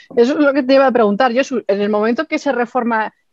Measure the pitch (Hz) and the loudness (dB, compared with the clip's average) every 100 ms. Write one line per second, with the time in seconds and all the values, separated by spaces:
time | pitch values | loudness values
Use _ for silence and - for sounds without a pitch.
0 | - 240 240 311 285 269 254 269 269 240 | -6 0 2 2 2 2 2 4 4 2
1 | 208 202 262 233 269 247 - 202 208 208 | 0 2 0 0 -2 -4 -2 -2 0 0
2 | 220 240 311 302 285 247 233 254 233 220 | -2 -2 -4 -4 -4 -4 -2 -4 -2 -2
3 | 214 _ _ | -4 _ _